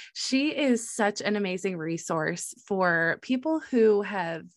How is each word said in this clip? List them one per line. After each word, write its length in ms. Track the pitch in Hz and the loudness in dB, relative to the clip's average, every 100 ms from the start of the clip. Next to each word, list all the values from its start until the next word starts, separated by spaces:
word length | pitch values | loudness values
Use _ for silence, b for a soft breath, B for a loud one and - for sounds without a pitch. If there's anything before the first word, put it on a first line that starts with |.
| B | B
she 420 | - - 262 294 294 | -10 0 2 2 0
is 340 | 285 233 - | 2 2 0
such 300 | - 208 208 | 0 0 0
an 160 | - 208 | -2 -2
amazing 400 | 196 185 196 180 | -2 -2 -4 -4
resource 800 | 160 165 - 165 156 170 - - - | -4 -6 -4 -2 -2 -4 -8 -14 -6
for 540 | 196 180 170 165 160 | 0 2 4 2 -2
people 380 | - 254 285 320 | -2 -2 0 -2
who 440 | - 254 220 208 | 0 4 6 6
have 420 | 202 196 170 165 - | 2 -4 -4 -6 -10